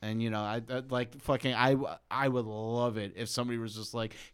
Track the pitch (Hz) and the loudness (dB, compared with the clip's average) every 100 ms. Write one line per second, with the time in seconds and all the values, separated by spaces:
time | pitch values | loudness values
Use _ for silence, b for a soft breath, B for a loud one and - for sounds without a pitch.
0 | 107 110 113 107 104 117 117 127 131 127 | -4 0 0 0 -2 -4 -4 -6 -2 -2
1 | 120 139 - 131 135 117 127 135 104 82 | -2 -4 0 0 2 6 6 6 2 -6
2 | _ 127 139 123 110 107 110 120 120 110 | _ 0 2 2 -2 -4 0 2 2 0
3 | 101 87 113 - 123 117 113 110 107 117 | -4 -4 -4 -2 -2 -2 -4 -6 -6 -4
4 | 110 B B | -4 B B